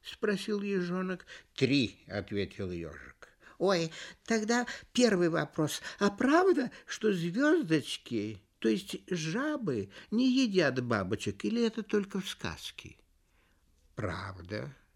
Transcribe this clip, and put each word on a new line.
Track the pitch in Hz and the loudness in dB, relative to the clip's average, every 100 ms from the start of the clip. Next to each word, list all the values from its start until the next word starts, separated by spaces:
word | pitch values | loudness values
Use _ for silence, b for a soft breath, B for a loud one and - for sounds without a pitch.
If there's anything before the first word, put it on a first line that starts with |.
| - | -16
спросил | - 208 196 - 208 | -4 -2 -2 -2 -4
ежонок. | 202 196 175 180 185 185 - B B | -2 -2 -2 -2 -4 -6 -12 B B
«Три», | - 131 139 113 - - | 0 4 4 2 -4 -8
ответил | 101 95 101 95 - 98 | -6 -4 -2 -4 -4 -6
ёжик. | 87 82 76 65 - - _ B B | -6 -8 -12 -18 -20 -20 _ B B
«Ой, | 185 180 165 B B B - | 2 2 0 B B B -2
тогда | 226 214 240 240 B B | -2 2 0 0 B B
первый | - 240 190 175 | 4 6 6 4
вопрос. | 160 147 - 151 - B B | 2 -2 0 0 -2 B B
А | 202 | 0
правда, | 202 254 320 381 349 254 B B | 4 4 6 6 4 0 B B
что | - 220 | -2 0
звёздочки, | 190 170 185 294 339 202 156 120 - - 117 104 110 _ _ | 0 -2 0 2 2 2 0 0 -10 -4 -4 -4 -8 _ _
то | 226 | 0
есть | 208 190 185 - | 0 -2 -10 -6
жабы, | 180 156 190 294 302 208 120 95 B B | -4 -2 -2 -2 -2 -2 -2 -4 B B
не | 214 262 | 0 2
едят | 254 254 185 147 127 | 4 4 4 2 2
бабочек, | 123 110 92 104 - 95 208 | 0 0 2 -2 -2 -2 -2
или | 226 233 | 2 0
это | 220 | -2
только | 208 214 196 196 | -2 -2 0 -6
в | - | -6
сказке?» | - - 76 - - 65 - _ _ _ _ _ _ _ _ _ - | -8 -8 -8 -12 -14 -18 -20 _ _ _ _ _ _ _ _ _ -8
«Правда». | 101 87 95 95 87 107 139 135 _ | -6 -4 -8 -10 -8 -8 -8 -14 _